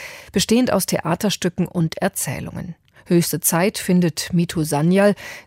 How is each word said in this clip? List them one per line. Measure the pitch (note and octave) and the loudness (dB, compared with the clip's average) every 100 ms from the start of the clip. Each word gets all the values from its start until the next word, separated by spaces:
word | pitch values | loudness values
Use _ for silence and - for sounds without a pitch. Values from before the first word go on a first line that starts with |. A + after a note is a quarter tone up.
| - - - | -16 -18 -4
bestehend | G3+ - A3+ B3 | -2 2 2 4
aus | F#3+ - | 0 0
Theaterstücken | - D#3 E3+ G#3 - F3+ - E3+ | -2 0 0 0 0 -4 -2 -2
und | F3+ E3 - | 0 -2 -2
Erzählungen. | - - - - - - - - _ _ - | -4 -4 -6 -6 -8 -10 -12 -14 _ _ 0
Höchste | F3 E3 - | 2 2 0
Zeit, | - E3 G3 - | 0 2 0 -2
findet | - F3+ F3 - - | 0 2 2 -2 -2
Mitu | E3+ F3 E3 | 0 0 -2
Sanyal. | D#3 C#3+ D#3+ F#3+ G3+ - - - | -2 0 2 4 4 2 -6 -16